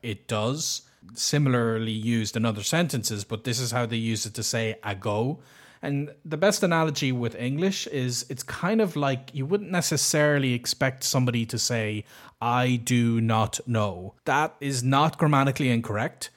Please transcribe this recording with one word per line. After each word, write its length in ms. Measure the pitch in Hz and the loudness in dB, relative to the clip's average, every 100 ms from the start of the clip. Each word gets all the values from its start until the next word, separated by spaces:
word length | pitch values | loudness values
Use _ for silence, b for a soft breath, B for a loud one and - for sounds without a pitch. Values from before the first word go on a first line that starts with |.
"it 240 | 117 101 - | -10 -10 -4
does," 560 | 107 110 147 - - b b 95 | -2 0 -2 -4 -6 b b -18
similarly 800 | 113 - 147 139 123 117 113 113 | -6 0 2 4 4 2 0 -2
used 440 | 110 113 117 110 117 | -2 0 0 0 0
in 80 | |
other 200 | 113 104 | 0 0
sentences, 580 | 98 165 175 131 - 104 | 0 0 0 -2 -2 -6
but 220 | 98 107 | -6 -6
this 160 | 127 117 | -4 -2
is 100 | 120 | -2
how 160 | 123 117 | -2 -2
they 80 | |
use 320 | 117 113 110 107 | -2 -2 -2 -4
it 80 | |
to 80 | 110 | -6
say 380 | 107 117 113 107 | -4 -2 -2 -4
"a 140 | 104 95 | -6 -4
go." 420 | 107 104 127 165 B B B B | -2 0 -2 -4 B B B B
And 340 | 147 143 147 - | -4 -4 -6 -12
the 140 | 160 151 | -10 0
best 240 | 190 202 | 2 2
analogy 500 | 185 165 160 139 139 | 2 2 2 0 0
with 220 | 123 117 | 0 -2
English 520 | - 123 143 190 190 - | -4 -4 0 0 -2 -4
is 360 | 139 127 123 - | -2 -2 -4 -6
it's 120 | 127 | -10
kind 380 | - - 175 226 | -10 -4 0 2
of 160 | 208 147 | 0 0
like 380 | 139 131 - | 0 -2 -6
you 100 | 147 | -8
wouldn't 260 | 135 202 196 | -2 -2 0
necessarily 840 | 180 - 151 - 156 151 143 135 | -2 0 0 2 4 4 4 2
expect 500 | 120 - - 131 131 | 0 -2 0 0 0
somebody 400 | - 135 127 120 | -2 2 2 0
to 140 | 113 113 | -2 -2
say, 460 | - 117 107 104 B B B _ | -2 0 -2 -4 B B B _
"I 400 | 117 123 127 123 | 0 2 2 0
do 380 | 110 123 117 117 | 2 2 4 2
not 400 | 113 110 110 - - | 4 2 2 -2 -2
know." 480 | 113 104 90 92 - | 0 0 -4 -12 -8
That 320 | - 156 151 - | 0 2 2 -2
is 220 | 143 131 | -4 -2
not 360 | 127 135 156 - | 2 4 4 4
grammatically 500 | 156 139 139 131 131 | 4 6 4 2 2
incorrect. 640 | 117 110 104 120 - - | 2 0 -4 -4 -6 -16